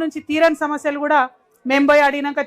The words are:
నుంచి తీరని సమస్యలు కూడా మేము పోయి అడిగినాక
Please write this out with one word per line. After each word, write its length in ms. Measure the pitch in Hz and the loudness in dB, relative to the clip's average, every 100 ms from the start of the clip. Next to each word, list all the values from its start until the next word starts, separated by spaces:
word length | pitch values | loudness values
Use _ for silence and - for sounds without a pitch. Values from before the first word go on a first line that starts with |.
నుంచి 180 | 320 311 - | -2 -8 -6
తీరని 300 | 302 330 311 | 0 0 0
సమస్యలు 380 | 302 294 302 285 | -4 -4 -4 -4
కూడా 140 | 294 302 254 - _ _ 254 | 0 0 0 -6 _ _ -2
మేము 200 | 277 285 | 0 4
పోయి 140 | 294 285 | 4 4
అడిగినాక 320 | 285 285 285 | 0 -4 -6